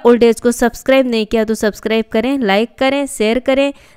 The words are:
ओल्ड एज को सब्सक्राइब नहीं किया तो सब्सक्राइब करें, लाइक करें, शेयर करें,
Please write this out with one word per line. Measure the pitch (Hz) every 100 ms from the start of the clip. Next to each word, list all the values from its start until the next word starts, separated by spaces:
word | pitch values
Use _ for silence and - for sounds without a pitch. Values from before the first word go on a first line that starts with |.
| 240
ओल्ड | 240
एज | 233 220
को | 240
सब्सक्राइब | 240 233 - - 269 254
नहीं | 226 214
किया | 226 220
तो | 220
सब्सक्राइब | 214 - 214 220 220
करें, | 220 240 277
लाइक | 208 196 233 -
करें, | 269 277 277
शेयर | - 214 240
करें, | 269 269 277 - -